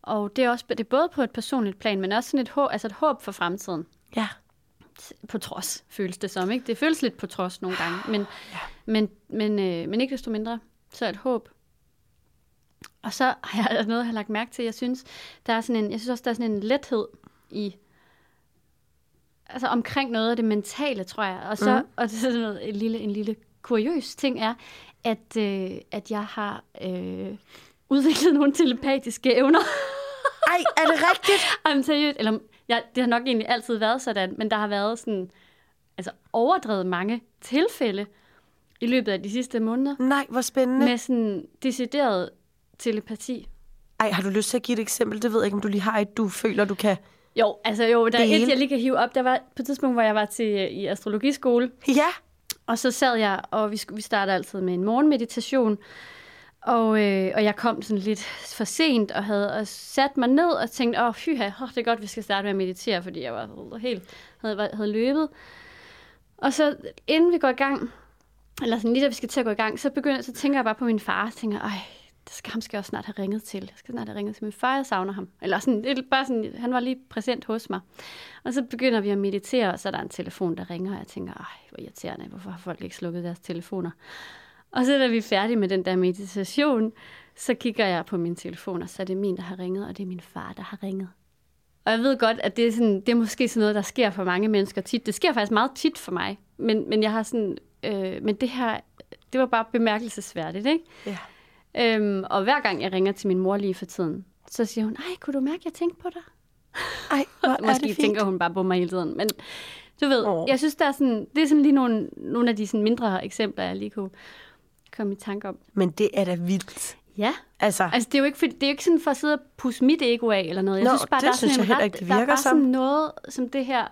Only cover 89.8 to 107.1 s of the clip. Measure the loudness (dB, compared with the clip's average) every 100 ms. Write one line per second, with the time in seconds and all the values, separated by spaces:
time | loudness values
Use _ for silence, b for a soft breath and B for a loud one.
89.8 | -8 -10 -10 -10 -12 -14 -12 -12 -14 -10
90.8 | -8 -6 -8 _ _ _ _ _ _ _
91.8 | -2 2 2 4 2 2 -2 2 2 4
92.8 | 4 4 4 2 2 2 0 4 2 2
93.8 | -2 2 2 2 0 2 4 4 2 -2
94.8 | -2 -2 -2 0 2 2 2 2 2 2
95.8 | -2 -2 -6 -4 -4 -6 _ -4 0 0
96.8 | 2 2 2 0 -2 -2 -2 -4 _ _
97.8 | -4 -2 -4 -2 -2 0 -2 -2 -4 -4
98.8 | _ _ -20 -20 _ 0 2 0 0 2
99.8 | 2 0 -4 -10 -10 -8 -6 -4 0 0
100.8 | -2 B -10 -10 B B B B _ 0
101.8 | 2 4 2 0 0 0 2 2 0 -2
102.8 | -2 0 0 0 0 0 0 0 -2 -6
103.8 | -10 -4 -4 -4 -12 _ -14 -4 -2 -2
104.8 | -4 -4 -10 -8 -4 -2 -2 -4 -8 -4
105.8 | -4 -4 -12 -12 -20 _ _ _ _ B
106.8 | B B B